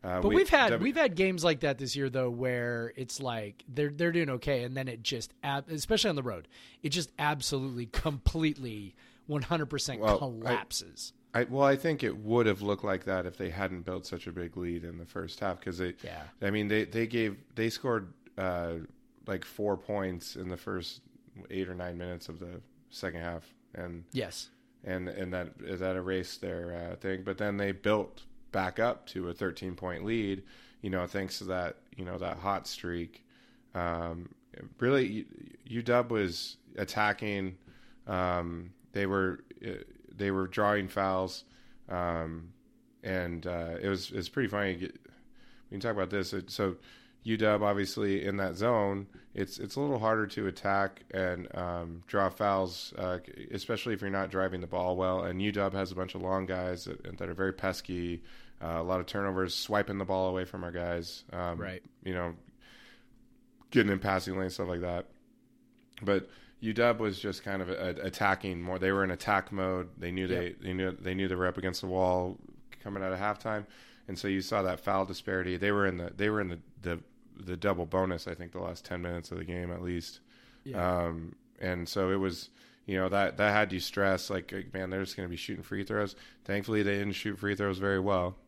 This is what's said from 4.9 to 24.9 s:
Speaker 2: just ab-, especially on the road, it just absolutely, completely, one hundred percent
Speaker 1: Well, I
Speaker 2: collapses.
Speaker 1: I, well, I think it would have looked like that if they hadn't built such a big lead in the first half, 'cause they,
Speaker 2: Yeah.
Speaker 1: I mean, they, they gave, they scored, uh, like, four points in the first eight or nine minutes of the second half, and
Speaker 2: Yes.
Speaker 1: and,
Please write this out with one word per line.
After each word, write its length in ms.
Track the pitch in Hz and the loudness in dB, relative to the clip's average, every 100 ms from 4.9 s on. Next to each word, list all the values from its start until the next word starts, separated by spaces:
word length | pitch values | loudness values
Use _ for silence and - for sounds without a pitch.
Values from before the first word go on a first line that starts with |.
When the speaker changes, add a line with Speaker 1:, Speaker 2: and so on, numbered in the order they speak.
| 117 | -4
Speaker 2:
just 320 | 110 123 - - | -2 -2 -4 -6
ab-, 260 | 143 139 135 | -2 -2 -2
especially 400 | 156 - 220 220 | -6 2 4 4
on 40 | 147 | 2
the 80 | |
road, 240 | 123 92 80 - - - | -2 -6 -10 -20 -20 -6
it 60 | 151 | -2
just 220 | 156 160 - | 0 -2 0
absolutely, 680 | 147 151 - 139 135 120 120 | 2 2 0 0 -2 -4 -2
completely, 1080 | - 160 139 - 165 156 143 127 107 98 - - - - | 0 0 2 2 4 2 2 -6 -8 -10 -14 -20 -20 -2
one 160 | 147 | -2
hundred 240 | 123 170 143 | 2 0 0
percent 320 | 143 - 120 | -2 -2 2
Speaker 1:
Well, 160 | 107 104 | 4 6
I 20 | |
Speaker 2:
collapses. 920 | 135 113 117 120 - - 90 - - - _ | 4 -2 0 0 0 -6 -6 -12 -14 -14 _
Speaker 1:
I, 100 | 117 120 | 0 2
well, 180 | 131 139 | 6 6
I 100 | 135 | 6
think 260 | 165 147 | 4 2
it 120 | 120 - | 0 -2
would 280 | 107 117 110 | 4 6 6
have 160 | 98 | 4
looked 220 | 101 98 | 2 0
like 220 | 104 95 101 | 2 0 0
that 200 | 95 90 | 0 -2
if 120 | 80 | -4
they 120 | 90 | -4
hadn't 320 | 85 95 90 87 | -2 -2 -2 -6
built 200 | 92 - | -6 -6
such 220 | 87 - | -8 -6
a 40 | |
big 240 | 90 85 90 | -6 -6 -4
lead 280 | 87 85 | -4 -4
in 140 | 85 85 | -6 -12
the 80 | 85 | -10
first 340 | 92 90 - | -8 -8 -4
half, 200 | 101 90 | -4 -2
'cause 160 | - 87 | -6 -4
they, 160 | 90 - | -4 -4
Speaker 2:
Yeah. 200 | 87 82 76 - | -12 -12 -14 -4
Speaker 1:
I 100 | 101 | 0
mean, 160 | 107 104 | 2 2
they, 160 | 107 107 | 2 2
they 220 | 113 113 | 0 0
gave, 300 | 117 110 101 - - | 2 0 -2 -12 -2
they 140 | 113 | -2
scored, 440 | - 135 113 92 - - - | 0 0 0 -2 -16 -14 -4
uh, 360 | 92 87 85 85 80 - _ - - | -2 0 -2 -4 -8 -16 _ -16 -4
like, 200 | 95 - | -4 -4
four 320 | - 104 92 | -2 0 0
points 580 | - 104 95 90 - - | 0 -2 0 -4 -8 -8
in 140 | 90 | -6
the 80 | 87 | -6
first 440 | - 95 85 - - - - - - | -4 -4 -6 -12 -20 -20 -20 -20 -8
eight 180 | 95 92 | -4 -4
or 60 | 90 | -4
nine 220 | 90 87 | -6 -6
minutes 320 | 87 87 - | -6 -8 -10
of 100 | 82 | -12
the 220 | 87 87 - - _ | -12 -12 -16 -20 _
second 300 | - 98 82 | -6 -6 -4
half, 300 | 85 85 - - _ | -6 -6 -10 -20 _
and 320 | - 87 85 85 | -10 -10 -10 -6
Speaker 2:
Yes. 380 | 131 104 - - _ _ _ | -6 -4 -8 -14 _ _ _
Speaker 1:
and, 260 | - | -4